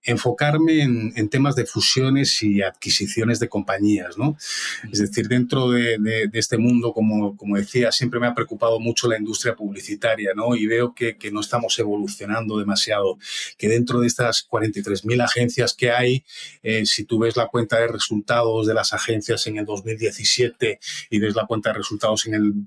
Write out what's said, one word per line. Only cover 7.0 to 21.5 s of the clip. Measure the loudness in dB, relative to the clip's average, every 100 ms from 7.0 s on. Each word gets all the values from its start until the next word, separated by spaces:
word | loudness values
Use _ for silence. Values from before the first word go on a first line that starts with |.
| 2 2 -2
como | -4 -2 -2
decía, | 0 2 2
siempre | 2 0 0
me | 0
ha |
preocupado | -2 -6 0 0 2
mucho | 0 0 0
la | 0
industria | -2 -2 -4
publicitaria, | -4 -8 -8 -10 -2 0 0 0
¿no? | 0 0
Y | 2
veo | 2 2 0
que, | -2 -4 -4
que | -8
no | -6
estamos | -2 -2 -2 -2
evolucionando | 0 -2 -4 -6 -4 -4 -2 -2
demasiado, | 0 0 0 2 0 -2 -8 -10 -10 -4
que | 2
dentro | 2 2 2
de | 2
estas | 2 0 0
cuarenta | -2 -2 0 -2
y |
tres | -4 -2
mil | 0 2
agencias | 2 2 0 2 0
que | 2 0
hay, | 4 2 2 -2 -18 -18 -8
eh, | -2 0
si | 0 -2
tú | 0 2
ves | 2
la | 2 0
cuenta | 0 2 2
de | 2
resultados | 0 -2 -2 0 2 2 2
de | 2
las | 2 0
agencias | -2 -2 -2 0 -2 -2
en | -4
el |
dos | -6 -6
mil | -6 -4
diecisiete | -4 0 0 2 0 0 -2 -2 -10 -12 -2
y | 0
ves | 0
la | 0
cuenta | -2